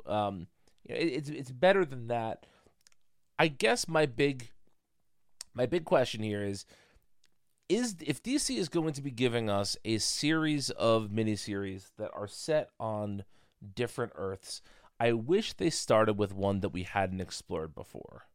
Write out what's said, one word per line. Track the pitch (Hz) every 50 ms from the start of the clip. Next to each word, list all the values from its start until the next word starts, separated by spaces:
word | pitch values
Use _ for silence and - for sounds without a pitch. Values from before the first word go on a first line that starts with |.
| -
um, | - 101 107 104 101 101 90 85 - _ _ _ _ _ _ -
it, | - -
it's, | - 165 165 127 156 139 147
it's | 147 135 131 127
better | 127 123 175 185 196 196 180
than | 131 135 123 117 117
that. | 120 117 113 113 - - - - - _ _ _ _ _ _ - - - _ _ _ _ _ _ _ -
I | 160 165
guess | 139 - 208 226 247 - - 170
my | 160 156 156
big, | 135 113 - 143 143 135 127 120 - - - - - - _ _ _ _ _ _ _ _ _ _ _ - - - - -
my | 120 127
big | 120 170 175 156
question | - 185 139 123 - - 110
here | 110 107 104 104
is, | 101 101 98 101 - - - - _ _ _ _ _ _ - - - _ _ _ _ _ _ _ _ -
is | 180 233 247 233 190 165
if | - - 143 -
D | - 233 269
C | 294 - - 262 220
is | 185 -
going | - 170 156 160
to | 139 143
be | 139 143
giving | 120 113 127 120 117 120 113 107
us | 101 101 101 95 - - -
a | 107 113 104
series | - - - - 143 151 160 160 156 156 151 143 127 117
of | - - 95 113 113 113 110 98
miniseries | 104 113 110 110 107 98 - 107 98 98 101 95 95 95 - - _
that | - 107 -
are | - 90 104 101
set | - - - - 156 156 - - _ -
on | 117 110 107 104 104 101 101 101 - - - - _ _ _ _ - 101 98
different | 120 120 110 - - 120 107 -
Earths, | 73 95 95 95 - - - - - - - - - - - _ -
I | 117 120
wish | 117 117 110 139 180 220 214 - -
they | - 185 160
started | - - - - 117 110 110 110 104 101
with | 104 98 98
one | 98 98 101 101 95
that | 98 92
we | - 90
hadn't | 90 - - 101 98 92 92 92
explored | 90 - - - - - 87 80 80 80 -
before. | - - - - - - - - - - -